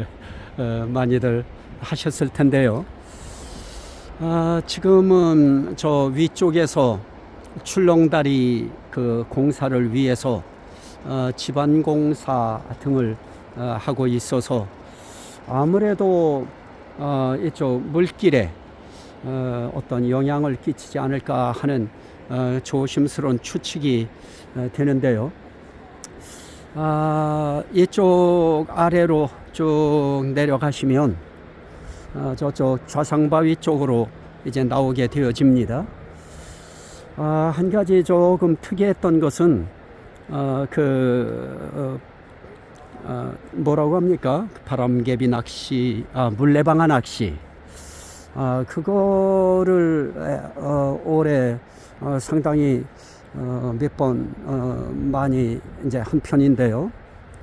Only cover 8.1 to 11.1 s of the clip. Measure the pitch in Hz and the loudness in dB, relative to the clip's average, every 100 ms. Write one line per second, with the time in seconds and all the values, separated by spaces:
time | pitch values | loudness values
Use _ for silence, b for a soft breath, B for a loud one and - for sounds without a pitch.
8.1 | 156 139 139 123 117 117 - - - 120 | 4 2 2 2 0 -4 -10 -12 -6 -2
9.1 | 117 113 - 139 135 135 127 120 120 135 | -2 -4 -2 0 0 0 0 0 2 0
10.1 | 123 135 110 80 - - B B B 143 | 0 0 -4 -6 -16 -20 B B B -8